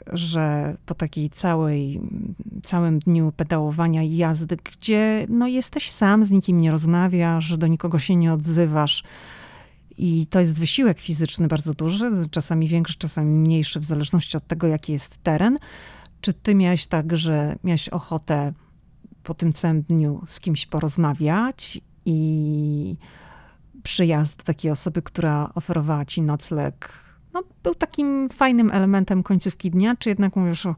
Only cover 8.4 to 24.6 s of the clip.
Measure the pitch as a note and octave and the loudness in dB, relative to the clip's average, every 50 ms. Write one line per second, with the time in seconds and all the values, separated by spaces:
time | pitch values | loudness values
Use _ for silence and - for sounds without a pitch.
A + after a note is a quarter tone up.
8.4 | D3+ E3 D#3+ E3 F3 D#3 D3+ D3+ D3+ D3 D3 - - - - - - - - - | 0 0 2 2 2 2 2 2 2 0 0 -2 -4 -12 -20 -20 -20 -20 -20 -20
9.4 | - - - - - - _ _ _ - - - - F3 E3 E3 D#3+ D#3 - F#3+ | -20 -20 -20 -20 -20 -20 _ _ _ -18 -8 -4 -2 0 2 2 0 2 2 2
10.4 | F3+ E3 D#3+ D#3 E3 D3+ - - C4+ A#3 E3 - - - E3 D3+ D#3+ D3+ - - | 2 2 2 0 -2 -2 0 2 2 2 2 0 -2 -6 -4 -2 -2 -4 -2 0
11.4 | E3+ D3+ D#3+ D3+ D3+ D#3+ D3+ - D#3 D#3+ F3+ G3+ A#3 B3 A3 F#3 E3+ D3+ - E3 | 0 0 0 0 -2 -4 -4 -2 -2 -2 -2 -2 -2 -2 -2 -2 -2 -2 -4 -4
12.4 | D3 - E3+ D#3+ D#3+ D#3 E3+ E3+ E3 - - - - D3+ - D#3 D3+ D3+ D3+ D#3 | -4 -2 0 0 0 2 2 0 0 -2 -4 -8 -8 -6 -4 -2 0 2 4 4
13.4 | D#3 D#3+ E3 D#3+ D3+ - - D#3 D3+ D3 E3 D3+ D3 C#3 - F3 D3+ - - D#3 | 4 4 2 2 0 -2 -4 -6 -4 -4 -4 -4 -2 0 0 0 0 0 -6 -8
14.4 | - - E3+ E3 F3 E3 D#3 D3+ - - D3+ C#3+ - - - - - F3 D#3 D3+ | -6 -6 -6 -2 0 0 0 -2 -4 -4 -6 -6 -6 -10 -14 -6 -2 0 0 2
15.4 | F3+ A3+ C4 D4+ - - - - - - - - - - - - - G#3 F#3 - | 2 2 2 0 -4 -10 -20 -20 -20 -20 -20 -20 -20 -20 -16 -8 -4 -4 -4 -2
16.4 | - - G#3 G3 F#3+ F3 F3+ D#3+ - - - D#3+ D3+ D#3+ E3+ D#3+ D#3+ E3 D#3 D3+ | 0 2 4 4 4 4 2 0 -2 -2 -2 -2 -2 0 -2 -2 0 0 0 0
17.4 | D3 D3+ D3 - - F3+ E3+ D3+ - - - F3 - - E3 D#3 - - D#3+ D3 | 0 -2 -4 -4 -2 0 0 0 -2 -4 -8 -8 -6 -6 -6 -6 -2 -2 -2 -2
18.4 | C#3+ C#3+ - - _ _ _ _ _ _ _ _ - - - _ - - D#3+ - | -2 -2 -6 -8 _ _ _ _ _ _ _ _ -20 -20 -20 _ -12 -12 -6 -2
19.4 | E3+ E3 D3+ - - E3+ D#3+ D#3 D3+ - E3+ D#3+ D#3 D3 C#3+ - - - - - | 0 0 0 0 0 0 0 0 0 2 2 2 2 0 -2 -4 -8 -12 -14 -8
20.4 | - F#3 D#3 - - - - D3+ D#3+ D3+ C#3+ - E3 D3 C#3 C#3+ D3+ D3+ E3 G3 | -4 -4 -4 -4 -4 -6 -4 -4 -4 -2 0 0 0 0 0 0 0 0 0 0
21.4 | A#3 B3+ C4 - - - - - - _ _ _ - F#3+ E3 D#3 D#3 D#3 D#3 D#3 | 0 -2 -4 -8 -12 -14 -14 -14 -16 _ _ _ -4 -2 0 0 0 0 0 0
22.4 | D3+ D3+ D3+ D3+ D3+ D3 D3 D3 D3 F#3 F3 - - - - - - - - - | 0 0 -2 -2 -2 -2 -2 -2 -4 -6 -8 -10 -14 -20 -20 -20 -20 -20 -20 -20
23.4 | - - _ _ - - - - - - - - F#3 E3 D#3+ D3+ D3+ D3 - - | -20 -20 _ _ -20 -20 -20 -16 -10 -6 -2 2 2 2 4 2 0 -2 -4 -8
24.4 | - - D#3 - | -6 -6 -6 -2